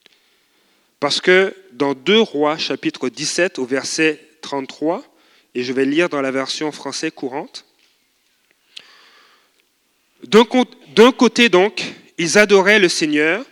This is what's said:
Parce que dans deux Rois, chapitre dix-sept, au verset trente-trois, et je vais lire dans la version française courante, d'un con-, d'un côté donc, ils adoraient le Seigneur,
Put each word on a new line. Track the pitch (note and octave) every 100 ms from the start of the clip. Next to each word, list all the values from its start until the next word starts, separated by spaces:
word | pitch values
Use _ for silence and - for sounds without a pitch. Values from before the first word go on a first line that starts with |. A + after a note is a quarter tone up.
| _ _ _ _ _ _ _ _ _ _
Parce | C#3+ -
que | - F#3 F#3+ - _
dans | A#2+ C#3+
deux | C3 C3 G#3+
Rois, | G#3+ C#3+ D3 D#3+
chapitre | - C3+ E3 - B2+
dix-sept, | - - - F3+ -
au | B2+
verset | C3 B2+ - D#3 D3+ _ _
trente-trois, | - C#3 C3+ - D3+ G3 - _ _ _ _ -
et |
je | B2
vais | C3
lire | C3+ D3+ F3
dans | D3
la | C3+
version | C3 C3 - D#3
française | C#3+ C#3+ B2+ D#3+
courante, | - C3+ C3+ A3 - - _ _ _ _ _ _ _ _ _ _ - - _ _ _ _ _ _ _ _ _ _ _ _ _
d'un | - G3+
con-, | A#3 B3+ A#3+ - -
d'un | C#3 A#3
côté | - A#3 - A#3+
donc, | F3+ G3+ - - - _ -
ils | E3+ E3+
adoraient | G#3 G3+ F#3 G#3+
le | F3+
Seigneur, | - D#3 D3+ D#3 F#3+ C#4